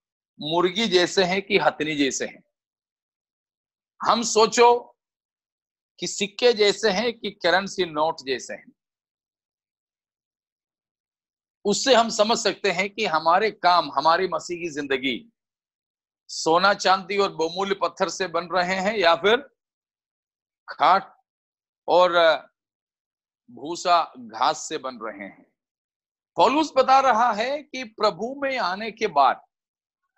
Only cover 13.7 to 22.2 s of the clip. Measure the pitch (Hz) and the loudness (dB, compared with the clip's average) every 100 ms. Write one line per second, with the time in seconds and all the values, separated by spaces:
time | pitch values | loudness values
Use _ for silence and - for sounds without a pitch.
13.7 | 175 151 139 156 170 190 160 - 170 170 | 2 2 0 2 2 0 -6 -8 -10 -8
14.7 | 143 143 131 135 113 - _ _ _ _ | -8 -4 -2 -2 -6 -10 _ _ _ _
15.7 | _ _ _ _ _ _ - 160 165 196 | _ _ _ _ _ _ -6 0 2 2
16.7 | 202 190 190 180 202 196 160 165 175 196 | 0 2 0 0 -2 -2 -2 -6 -4 -4
17.7 | 190 170 - 180 165 185 170 175 180 175 | -2 -4 -4 -6 -4 -6 -6 -4 -4 -2
18.7 | 185 190 220 165 165 190 247 - _ _ | -2 -4 0 2 2 2 0 -2 _ _
19.7 | _ _ _ _ _ _ _ _ _ - | _ _ _ _ _ _ _ _ _ -16
20.7 | - 143 190 - _ _ _ _ _ _ | 0 2 2 0 _ _ _ _ _ _
21.7 | _ - 165 180 170 | _ 0 4 4 4